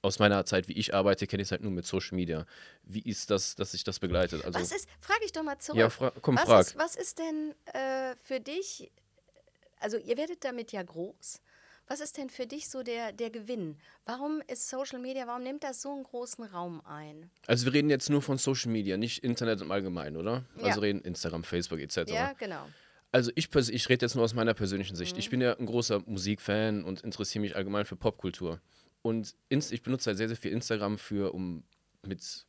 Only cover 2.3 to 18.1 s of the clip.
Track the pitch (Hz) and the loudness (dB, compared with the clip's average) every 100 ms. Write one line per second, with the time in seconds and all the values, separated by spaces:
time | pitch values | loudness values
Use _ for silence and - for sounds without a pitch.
2.3 | 80 - - - - - 101 120 101 - | -2 -4 -14 -20 -20 -8 -6 -4 -4 0
3.3 | 101 - - 95 90 - 92 92 87 90 | 2 2 -2 -6 -4 -4 -2 0 2 2
4.3 | 80 - 170 - 392 - - - 427 440 | 0 -2 -2 0 -2 -6 -14 0 0 0
5.3 | 320 311 277 - 113 113 - 127 - - | -4 -6 -6 -2 4 4 4 -2 0 2
6.3 | 127 330 110 - - 330 - - - 330 | 4 10 10 10 4 -2 0 -6 -4 -4
7.3 | 311 302 285 - 262 262 262 262 247 - | -2 -4 -8 -8 -4 -2 -2 -4 -8 -6
8.3 | 262 247 320 381 - - _ _ _ _ | -6 -4 -6 -6 -10 -16 _ _ _ _
9.3 | _ _ _ _ _ 214 220 - 233 320 | _ _ _ _ _ -4 -4 -2 -2 -2
10.3 | 349 269 247 233 202 175 160 185 - - | -4 -6 -6 -8 -8 -8 -8 -8 -10 -14
11.3 | - _ - - - _ 285 302 - 269 | -14 _ -20 -20 -20 _ -6 -6 -8 -10
12.3 | - 240 277 - 269 240 233 226 202 233 | -8 -8 -6 -8 -8 -6 -4 -6 -6 -6
13.3 | 226 208 240 165 147 - - - 247 285 | -6 -6 -4 -4 -8 -18 -16 -10 -6 -2
14.3 | 311 - 247 - 262 277 254 254 262 240 | -4 -4 -6 -4 -4 -6 -6 -6 -6 -4
15.3 | 247 254 285 277 240 277 277 262 247 240 | -6 -6 -6 -6 -6 -8 -8 -8 -8 -8
16.3 | - 220 185 175 165 - 147 151 151 170 | -10 -10 -6 -6 -8 -12 -12 -12 -16 -20
17.3 | _ - 120 123 143 147 135 - | _ 2 2 4 4 4 4 4